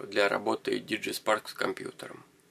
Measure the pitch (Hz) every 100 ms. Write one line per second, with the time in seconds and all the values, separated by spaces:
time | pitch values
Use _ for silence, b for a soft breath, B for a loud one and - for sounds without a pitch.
0 | - 104 101 101 104 110 - 104 - 107
1 | 104 - - 107 - - 98 - - -
2 | - - - _ _